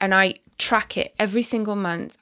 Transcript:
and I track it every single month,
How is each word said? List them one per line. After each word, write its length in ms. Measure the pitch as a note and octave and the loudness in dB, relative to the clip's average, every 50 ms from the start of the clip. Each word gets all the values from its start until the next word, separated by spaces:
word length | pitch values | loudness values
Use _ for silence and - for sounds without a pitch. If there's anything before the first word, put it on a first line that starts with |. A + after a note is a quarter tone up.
and 140 | F#3+ F#3+ F#3+ | 0 4 4
I 200 | F#3+ F#3+ F#3 - - _ _ _ - | 4 4 4 0 -6 _ _ _ -6
track 380 | - - A#3+ G#3+ - - - | -2 0 0 0 0 -2 -4
it 180 | F#3+ - - _ - | -4 -4 -4 _ -2
every 240 | G#3+ G3+ G3 A#3+ | -2 0 0 -2
single 320 | A#3 - - A3+ G#3+ G#3+ G#3 | 0 0 -2 -4 -2 -2 -2
month, 400 | G3+ F#3+ F3 E3+ E3+ - - - _ | -2 -2 -2 -4 -4 -6 -10 -14 _